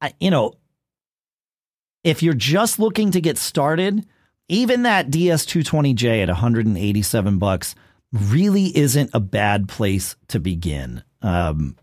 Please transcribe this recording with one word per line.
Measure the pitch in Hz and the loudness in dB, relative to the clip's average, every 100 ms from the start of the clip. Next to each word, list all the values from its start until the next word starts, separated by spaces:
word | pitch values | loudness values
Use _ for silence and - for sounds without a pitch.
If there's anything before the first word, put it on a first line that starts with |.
I, | 143 - | -10 -2
you | 185 | 0
know, | 160 107 - _ _ _ _ _ _ _ _ _ _ _ _ _ _ | 2 0 -4 _ _ _ _ _ _ _ _ _ _ _ _ _ _
if | 170 151 | -2 2
you're | 165 | 2
just | 139 113 170 220 - | 2 2 2 0 0
looking | 220 214 208 | 0 0 0
to | 180 | 2
get | 165 139 | 0 -2
started, | - - 143 160 190 208 - _ _ _ - | -4 -2 0 0 0 -2 -6 _ _ _ -4
even | 185 247 262 | -2 0 2
that | 240 202 131 | 2 0 0
D | 151 175 | 0 2
S | 160 - | 2 0
two | 175 | -2
twenty | 151 156 143 | 0 0 2
J | 117 120 113 | 2 2 2
at | 92 | 2
a | |
hundred | 87 120 113 110 | 0 2 2 2
and | 98 | 0
eighty-seven | 101 104 101 117 101 98 | 0 0 0 0 0 0
bucks | 101 95 - - _ _ _ | 0 -2 -4 -14 _ _ _
really | 117 101 127 202 196 190 147 | -4 0 2 2 2 2 2
isn't | 143 135 139 | 2 2 0
a | 117 | -2
bad | 98 104 104 101 95 | -2 0 0 0 -2
place | - 104 95 - - - | -2 -2 -2 -4 -12 -8
to | - | -4
begin. | 82 85 85 73 64 60 - _ | -4 -4 -4 -6 -8 -12 -16 _
Um, | - 87 85 76 71 - | -2 0 0 -2 -4 -8